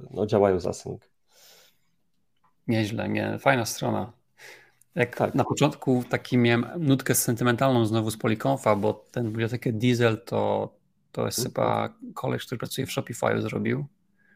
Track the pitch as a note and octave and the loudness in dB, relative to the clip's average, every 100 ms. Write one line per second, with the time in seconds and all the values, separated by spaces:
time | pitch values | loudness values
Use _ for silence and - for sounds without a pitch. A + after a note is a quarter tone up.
0 | - E2+ G#2 A2 G2 F#2 F2 - - - | -12 -4 2 4 4 4 -2 -6 -8 -12
1 | _ _ _ _ - - _ _ _ _ | _ _ _ _ -20 -20 _ _ _ _
2 | _ _ _ _ _ _ - A2 G#2+ A2 | _ _ _ _ _ _ -2 0 0 -4
3 | G2+ G#2 G#2+ A2 - B2+ A2+ - B2 G#2 | -4 -2 -4 0 2 2 0 -4 -2 -2
4 | G#2+ - _ _ - - _ _ _ - | -4 -12 _ _ -20 -20 _ _ _ -2
5 | A#2+ - G#2+ C3 - A#2+ D3 - - B2 | -2 0 0 2 0 2 2 0 0 0
6 | A#2+ B2+ - B2 A#2+ A#2 - F3 D3 C3+ | 0 -6 0 2 4 2 0 -2 0 0
7 | - B2 - A2+ B2 A#2+ C3+ B2+ G#2+ A2+ | 2 0 0 0 2 2 4 4 2 0
8 | A2 G#2 A#2+ A2 C3+ C3+ A2+ G#2 G#2+ - | -2 -2 -2 0 0 0 2 2 2 -2
9 | _ B2 A2+ A2 A2+ A#2+ C3+ G#2+ B2 A#2+ | _ -6 -4 -2 -4 -2 -4 0 2 4
10 | A#2 G#2+ - A2 G#2 G#2 G#2+ _ _ _ | 4 2 -2 0 0 0 -2 _ _ _
11 | _ - A2+ A#2 - - A2+ - A2 - | _ -4 -4 -4 -4 -2 0 0 -2 -8
12 | B3 - C3 A#2+ - A#2 - - B2+ C3+ | -14 -6 -4 -4 -6 -8 -8 -6 -4 -6
13 | - A#2 A2+ A2 A2 G#2 G#2+ B2+ C#3+ _ | -6 -2 0 0 -2 -2 -2 -2 -6 _
14 | _ _ _ | _ _ _